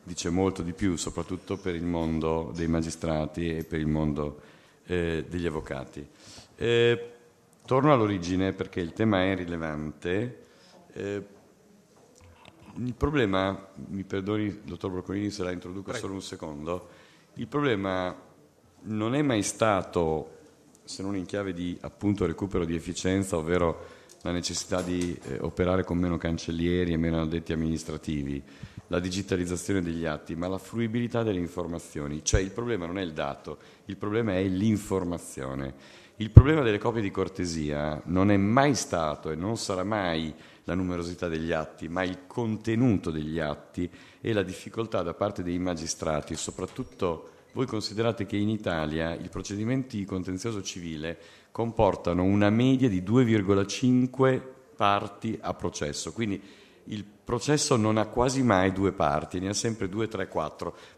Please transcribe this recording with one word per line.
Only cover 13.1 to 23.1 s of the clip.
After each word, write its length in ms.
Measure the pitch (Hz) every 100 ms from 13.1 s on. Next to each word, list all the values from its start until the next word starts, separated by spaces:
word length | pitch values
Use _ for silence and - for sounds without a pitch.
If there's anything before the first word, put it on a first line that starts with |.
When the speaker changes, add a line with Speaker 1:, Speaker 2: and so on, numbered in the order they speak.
| 147 104 95 95 95 - - 67
Speaker 1:
mi 120 | 98
perdoni, 560 | 92 98 98 107 107 - -
dottor 260 | 87 101
Broccolini, 380 | 92 - 101 104
se 140 | 98
la 80 | 90
introduco 400 | 90 87 92 95
Speaker 2:
Prego. 80 | 120
Speaker 1:
solo 140 | 101 95
un 60 |
secondo, 680 | 90 92 82 73 78 90 - - - - _ -
il 120 | 113
problema 680 | 143 143 104 98 92 92 - - - - _ _ _
non 340 | - 107 110 135
è 60 |
mai 200 | 147 113
stato, 1000 | 95 - 113 98 87 90 82 78 71 - - _ - -
se 180 | - -
non 140 | 95 98
in 100 | 87
chiave 280 | 101 98
di, 240 | 90 90 87
appunto, 460 | 73 - 101 101 87
recupero 400 | 80 95 98 82
di 100 | 85
efficienza, 600 | 82 85 92